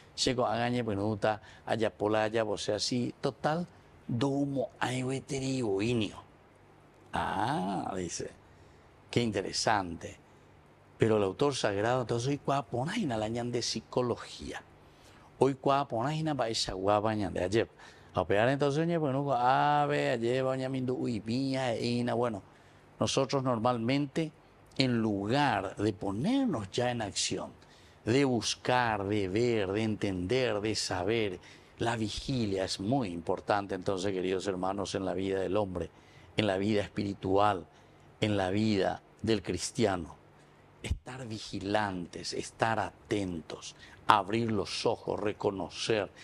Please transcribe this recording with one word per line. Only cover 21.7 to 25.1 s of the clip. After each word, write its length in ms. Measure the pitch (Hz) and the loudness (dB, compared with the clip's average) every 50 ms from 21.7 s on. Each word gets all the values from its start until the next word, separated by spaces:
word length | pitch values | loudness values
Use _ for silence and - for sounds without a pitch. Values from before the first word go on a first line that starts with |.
| 113 | -2
e 120 | 104 123 | 0 0
ina, 280 | 120 120 120 120 120 117 | 0 0 0 0 0 0
bueno, 300 | 113 123 120 107 92 - - - - - - - - - - - - | 2 0 0 -2 -4 -10 -14 -20 -20 -20 -20 -20 -20 -20 -16 -4 -2
nosotros 440 | 120 107 - 135 139 131 - 135 127 | 0 2 2 2 2 2 0 0 2
normalmente, 880 | 131 123 110 110 123 123 117 113 120 135 143 147 135 - 170 160 151 - - - - - - - - - | 0 0 2 2 2 2 2 2 2 2 2 0 0 -2 -2 -4 -4 -6 -12 -20 -20 -20 -20 -20 -4 0
en 240 | - 135 127 120 113 | 0 2 2 2 2
lugar 720 | 110 110 | 2 2